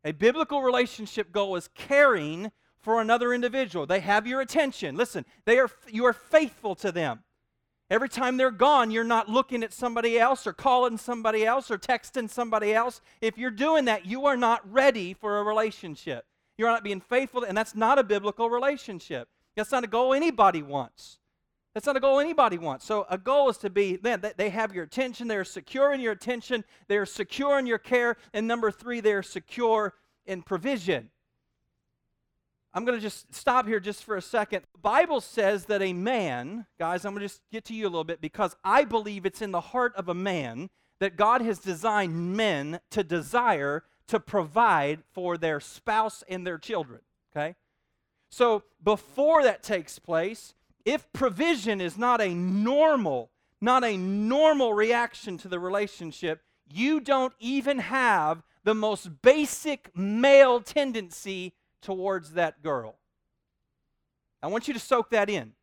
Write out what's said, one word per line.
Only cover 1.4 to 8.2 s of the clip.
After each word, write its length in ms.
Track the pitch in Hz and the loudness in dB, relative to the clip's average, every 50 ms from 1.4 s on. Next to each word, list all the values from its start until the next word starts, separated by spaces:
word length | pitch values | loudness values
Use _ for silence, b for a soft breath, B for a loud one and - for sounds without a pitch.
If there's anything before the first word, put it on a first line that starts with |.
| 202 196 185 | -2 -2 -4
is 120 | 175 - - _ | -6 -6 -10 _
caring 760 | - - - 277 285 294 277 233 180 147 151 156 170 208 214 _ _ _ _ _ | -20 -6 0 4 6 6 6 4 2 -2 -6 -8 -8 -10 -12 _ _ _ _ _
for 240 | _ _ 214 226 233 | _ _ 0 0 0
another 320 | 220 220 233 240 247 240 247 | 2 2 2 2 2 -2 -2
individual. 540 | 247 240 240 220 269 262 190 156 175 143 | -2 -2 -2 -2 -2 -4 -4 -4 -8 -2
They 140 | 143 180 196 | -2 -2 -2
have 260 | 156 190 202 214 214 | 0 0 0 0 0
your 140 | 240 254 269 | -2 -4 -4
attention. 540 | 269 - - 330 302 269 - - - 151 135 | -4 0 0 0 0 0 -4 -6 -8 -8 -4
Listen, 300 | 175 247 - - 170 127 b b b b | -4 -4 -4 -4 -12 -12 b b b b
they 120 | 214 233 | 4 4
are, 120 | 254 262 226 - _ _ | 4 4 2 -2 _ _
you 180 | 254 214 220 247 | -8 -4 2 2
are 80 | 247 226 | 2 2
faithful 640 | - - _ - 311 311 226 - - - 208 180 | 0 -4 _ 4 4 4 4 -6 -8 -6 -6 -6
to 160 | - - 202 | -4 -6 -4
them. 320 | 165 175 160 135 113 - _ _ _ _ _ _ _ _ _ _ _ _ _ _ | -2 -2 -2 -2 -4 -6 _ _ _ _ _ _ _ _ _ _ _ _ _ _
Every 160 | 196 226 269 | 0 0 0
time 300 | 262 - 233 | -2 -4 -2